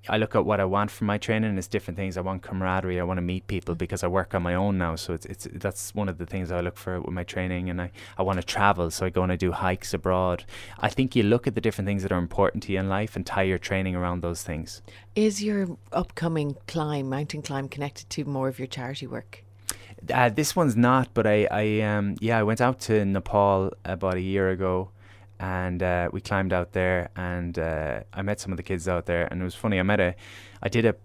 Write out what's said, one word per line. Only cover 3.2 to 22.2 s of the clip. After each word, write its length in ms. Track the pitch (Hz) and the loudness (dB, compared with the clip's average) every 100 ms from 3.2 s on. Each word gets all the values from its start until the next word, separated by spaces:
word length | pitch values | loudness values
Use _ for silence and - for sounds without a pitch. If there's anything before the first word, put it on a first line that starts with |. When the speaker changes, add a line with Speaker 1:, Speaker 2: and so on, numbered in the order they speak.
Speaker 1:
meet 240 | 87 92 - | -2 -4 -2
people 280 | 95 - | -4 -2
because 300 | 82 87 98 | -4 -2 -2
I 20 | 90 | 0
work 280 | 95 87 | 0 0
on 80 | 95 | 0
my 120 | 87 | 2
own 220 | 90 101 95 | 2 2 2
now. 200 | 85 80 | 0 -2
So 180 | - | -4
it's, 100 | 85 | -6
it's, 240 | - 95 - | -6 -12 -10
that's 400 | - 98 - - | -4 -4 -4 -8
one 160 | 104 101 | -4 -4
of 80 | 82 | -4
the 80 | 87 | -6
things 260 | 98 87 | -6 -2
I 80 | 90 | -2
look 160 | 87 - | -2 -6
for 240 | - 90 | -6 -4
with 140 | - | -4
my 100 | 90 | -6
training. 460 | 87 - 92 90 92 | -6 -4 -2 -2 -2
And 100 | 87 | -4
I, 100 | 87 - - - | -6 -10 -14 -2
I 40 | |
wanna 200 | 95 92 | 0 0
travel. 480 | 82 - 101 87 85 | -2 2 4 4 0
So 160 | - 92 | 0 0
I 20 | |
go 140 | 90 | 2
and 100 | 90 | 2
I 40 | 90 | 2
do 140 | 92 | 0
hikes 420 | 87 92 92 - | 0 0 -2 -2
abroad. 500 | 90 95 92 92 87 - - - - | -2 0 2 2 -2 -6 -14 -14 -2
I 120 | - | -2
think 260 | - 131 123 | 0 2 4
you 60 | |
look 240 | 104 117 - | 6 4 2
at 80 | |
the 60 | 110 | 0
different 240 | 110 - 98 | -2 -2 -2
things 160 | 101 | 0
that 100 | 95 | 0
are 60 | 90 | 0
important 440 | 87 - 98 - | 0 2 2 2
to 80 | - | -2
you 60 | 95 | -2
in 80 | 98 | 0
life 260 | 95 110 95 | 0 -2 -6
and 80 | |
tie 200 | 90 - | -4 0
your 120 | 95 90 | 2 0
training 400 | - 95 92 90 | 0 -2 0 0
around 240 | 90 87 | 0 -2
those 220 | 85 85 | -2 -4
things. 400 | - 78 78 - - - - - | -6 -6 -8 -14 -18 -20 -6 2
Speaker 2:
Is 260 | 220 202 | 2 2
your 260 | 208 208 185 - - | -2 0 -2 -6 -6
upcoming 680 | - 180 - 165 160 143 139 - | -4 -4 -2 -2 0 -2 -6 -6
climb, 420 | 165 151 147 135 | -4 -2 -2 -2
mountain 320 | 135 147 151 | -4 -4 -6
climb, 260 | - 139 135 | -6 -6 -6
connected 400 | 139 143 - - | -6 -8 -8 -10
to 160 | - 143 | -6 -4
more 220 | 139 131 | -2 -2
of 100 | 131 | -4
your 100 | 127 | -8
charity 380 | - 127 135 135 | -8 -8 -8 -8
work? 360 | 117 - - - - - - - - - | -10 -12 -20 -20 -12 -10 -10 -14 -16 -2
Speaker 1:
Uh, 160 | 127 123 | 4 6
this 260 | 104 147 | 6 0
one's 220 | - 156 110 | 2 2 6
not, 380 | 120 131 120 | 6 6 4
but 120 | - 107 | 2 4
I, 220 | 104 104 | 6 4
I, 300 | 104 107 107 | 2 2 2
um, 360 | 107 104 101 - | 2 2 0 0